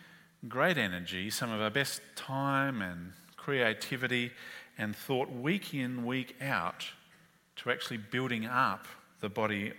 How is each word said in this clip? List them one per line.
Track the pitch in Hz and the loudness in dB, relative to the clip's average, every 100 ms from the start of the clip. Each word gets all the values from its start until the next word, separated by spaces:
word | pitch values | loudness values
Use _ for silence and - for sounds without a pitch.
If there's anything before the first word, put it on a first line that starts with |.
| - - - - 120 | -20 -20 -20 -14 -6
great | 120 170 156 | 2 4 4
energy, | 104 90 87 92 101 | 2 0 -4 -4 -2
some | - 120 | -2 -2
of | 107 | 0
our | 107 | 2
best | 127 135 - - - | 2 0 -2 -10 -14
time | - 135 139 135 139 123 | -6 -2 2 4 2 0
and | 92 87 87 - - - | -4 -4 -10 -14 -20 -12
creativity, | - 139 113 110 - 127 127 123 120 - - - - - | -2 4 4 4 -2 -2 2 2 0 -4 -14 -14 -16 -4
and | 107 101 | -4 -4
thought | - 127 139 | 0 0 0
week | 123 139 196 - | 0 0 0 0
in, | 139 123 127 117 | -2 -2 -2 0
week | 131 123 - | 0 -2 -6
out | 139 110 85 - - - - - - _ _ - | 0 0 0 -4 -10 -12 -20 -20 -20 _ _ -8
to | 123 | 0
actually | 123 - 120 | 0 0 -6
building | 104 123 127 117 113 | -2 0 2 0 2
up | 127 123 98 - - - - | 4 4 2 -6 -18 -20 -6
the | 104 | -4
body | 107 107 101 104 | 2 2 2 0